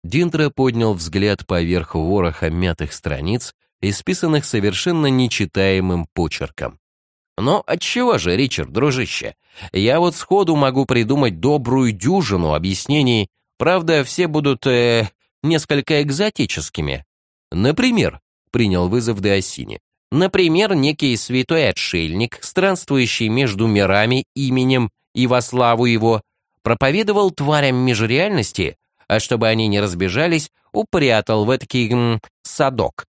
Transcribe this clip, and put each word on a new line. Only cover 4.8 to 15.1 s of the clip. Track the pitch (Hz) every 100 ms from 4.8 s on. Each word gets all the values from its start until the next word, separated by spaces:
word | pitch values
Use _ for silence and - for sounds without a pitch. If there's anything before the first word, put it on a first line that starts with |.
| 180 165 147
нечитаемым | 131 123 - 95 - 95 95 92 87 80
почерком. | - 80 - 69 - 65 - _ _ _ _ _ -
«Ну, | 117 196 -
отчего | 175 - 247 247 151
же, | 85 95
Ричард, | 131 - 65
дружище? | 90 143 131 110 - 120 - _ - -
Я | 95 107 156
вот | 175
сходу | 170 - 196 180
могу | 151 135 131
придумать | 135 123 113 143 127 82
добрую | 123 147 117 131 123
дюжину | 98 90 135 135 95 80
объяснений, | 76 92 92 - 151 127 117 98 _ _ _
правда, | 151 185 165 156
все | 127 - 175
будут, | 151 143 127 139
э, | 123 120 117 107